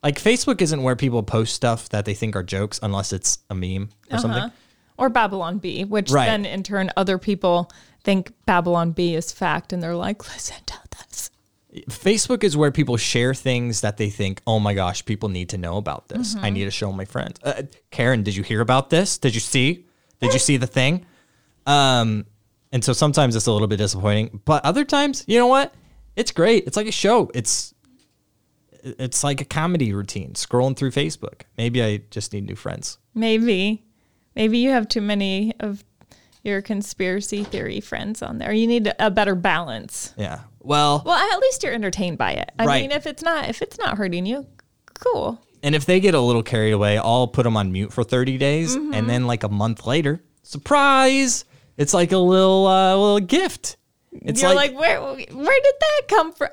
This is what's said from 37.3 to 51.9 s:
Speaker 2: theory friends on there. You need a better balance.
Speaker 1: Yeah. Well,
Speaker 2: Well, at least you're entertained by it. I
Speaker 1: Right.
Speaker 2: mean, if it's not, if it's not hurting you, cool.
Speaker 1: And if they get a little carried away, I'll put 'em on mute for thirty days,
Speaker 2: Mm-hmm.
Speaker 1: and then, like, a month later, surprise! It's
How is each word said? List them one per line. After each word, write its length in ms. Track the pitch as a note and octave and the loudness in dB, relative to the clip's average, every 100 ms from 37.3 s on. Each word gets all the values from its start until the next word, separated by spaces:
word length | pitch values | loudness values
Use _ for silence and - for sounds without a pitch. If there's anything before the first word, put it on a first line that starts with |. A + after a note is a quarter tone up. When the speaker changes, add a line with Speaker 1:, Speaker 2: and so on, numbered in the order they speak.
| G#3 | -6
Speaker 2:
theory 380 | G#3 - - - | -6 -6 -6 -8
friends 420 | G#3 - G3 A3 | -8 -8 -6 -8
on 160 | - - | -8 -8
there. 140 | - | -2
You 140 | G#3+ A3+ | 0 2
need 260 | A#3+ G#3 - | 2 0 0
a 120 | G#3+ | 0
better 240 | G3 G3+ | 2 0
balance. 800 | F#3 F#3 D#3+ E3 A2+ - - - - | 0 0 0 -2 -10 -10 -12 -14 -8
Speaker 1:
Yeah. 240 | G2 - - _ | -8 -8 -16 _
Well, 420 | - D3 D3 C#3+ | 0 2 4 2
Speaker 2:
Well, 120 | - F4 | 0 0
at 240 | G4+ F#4+ | 2 2
least 220 | C5+ B4+ | 0 0
you're 100 | D4 | -4
entertained 460 | A#3 G3+ F#3 F3+ D#3+ | -4 -4 -4 -6 -2
by 140 | G2 | -2
it. 180 | C#2 G1+ - | -2 -6 -2
I 80 | A3+ | 2
Speaker 1:
Right. 160 | - | 2
Speaker 2:
mean, 100 | C4+ | 0
if 140 | D4 D#4 | -4 -6
it's 160 | C4+ | -6
not, 260 | E4 D#4+ - | -4 -4 -4
if 140 | - | -8
it's 160 | - - | -10 -6
not 180 | G#4+ G3+ | -6 -4
hurting 280 | G3 F3 F#3 | -4 -4 -4
you, 200 | C4 C#4 _ _ _ _ | -6 -8 _ _ _ _
cool. 460 | - - F#4+ D#2 A3+ _ _ | -4 -2 -2 -4 -8 _ _
Speaker 1:
And 120 | C#3+ | -2
if 100 | D3+ C#3+ | 0 2
they 120 | F#3 | 4
get 140 | G3 | 4
a 60 | D#3+ | 4
little 220 | A#2+ A#2+ | 4 2
carried 300 | A2 A#2 G#2+ | 0 0 2
away, 260 | G#2+ G#2 G#2 | 4 2 2
I'll 280 | - A#2+ B2 | 2 2 2
put 180 | - A#2+ | 2 2
'em 100 | A2 | 2
on 160 | G2 | 0
mute 200 | F#2 G2+ | -2 -4
for 120 | - | -2
thirty 320 | A#2+ B2+ B2+ C3 | 0 0 0 0
days, 380 | C#3 D3+ E3 B3+ | 0 0 0 -2
Speaker 2:
Mm-hmm. 180 | D4+ | -2
Speaker 1:
and 140 | G#2+ A2+ | -2 0
then, 160 | A#2+ B2 | 0 0
like, 160 | A#2+ | -2
a 60 | G#2 | -2
month 380 | G2+ A2+ A2 - | 0 0 -2 -2
later, 360 | C#3+ C#3+ D#3+ _ _ | 0 0 -2 _ _
surprise! 1000 | _ D#3 - C#4+ C#4 C4+ C4 C4+ C4 A#3+ - _ _ - | _ -14 0 4 6 6 4 4 2 -2 -6 _ _ -4
It's 160 | D3 | 0